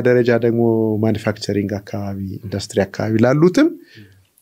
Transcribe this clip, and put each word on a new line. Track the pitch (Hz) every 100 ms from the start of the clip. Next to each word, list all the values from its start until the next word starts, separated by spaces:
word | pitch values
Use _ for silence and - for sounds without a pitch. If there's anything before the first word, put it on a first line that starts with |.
ደረጃ | 123 123 120 117
ደግሞ | 117 117 117 113 110 107
ማኒፋክቸሪንግ | 110 107 - 104 - 101 101
አካባቢ፣ | 101 - 104 101 98 95
ኢንዱስትሪ | 95 - 101 - 107
አካባቢ | 95 - 107 110
ላሉትም፣ | 120 143 175 180 320 339 - - 104 _ _ _